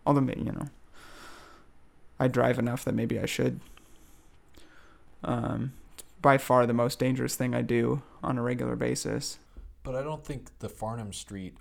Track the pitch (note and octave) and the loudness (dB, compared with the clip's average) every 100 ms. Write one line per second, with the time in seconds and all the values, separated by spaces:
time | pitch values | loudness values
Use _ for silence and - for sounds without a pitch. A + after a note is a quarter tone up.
0 | - C#3+ B2+ - - - C#3 - - - | 2 4 4 0 -4 -4 -8 -12 -20 -20
1 | - - - - - - - - - - | -20 -18 -18 -18 -20 -20 -20 -20 -20 -20
2 | - - B2+ B2 B2 A#2+ A#2+ A#2+ - A2+ | -10 0 2 4 4 4 0 0 0 0
3 | A#2 A2 A#2 - B2+ B2 - - - - | 0 0 -2 0 0 -2 -10 -20 -20 -20
4 | - - - - - - - - - - | -20 -20 -20 -20 -20 -20 -20 -20 -20 -20
5 | - - - A#2+ A#2+ - C3 - - - | -20 -10 -4 -2 -2 -4 -6 -8 -18 -18
6 | - - C#3+ C3+ - B2+ A#2+ A#2 A#2+ - | -20 2 6 6 6 6 6 4 2 2
7 | C3 B2+ B2 - B2+ A#2+ A#2 A#2+ A#2+ C3+ | 0 2 -2 0 0 0 2 2 2 0
8 | - - C3 B2+ A#2+ B2 B2 A#2+ B2 B2 | -4 -8 -4 -2 -2 -2 -2 -2 -2 -2
9 | - A2+ - - - - - - C3+ C3 | -2 -4 -6 -10 -18 -20 -18 -14 -8 -6
10 | D3 D3+ D3+ B2+ - - G#2 - A2 A#2 | -6 -8 -8 -10 -12 -12 -12 -8 -8 -6
11 | G#2 - - G2+ F2+ - | -8 -10 -10 -10 -10 -12